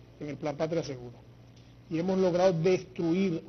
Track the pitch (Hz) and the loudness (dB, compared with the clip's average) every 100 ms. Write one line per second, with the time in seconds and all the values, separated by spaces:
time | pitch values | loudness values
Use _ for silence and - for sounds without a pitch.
0 | - - 147 135 156 143 160 165 143 127 | -20 -14 -10 -8 -6 -4 -2 -2 -4 -8
1 | 120 120 - - - - - - - 160 | -12 -16 -20 -20 -20 -20 -20 -20 -6 -4
2 | 180 190 185 175 185 170 165 185 - - | 0 2 4 4 4 4 2 2 0 -4
3 | 170 175 196 165 | 0 2 0 -2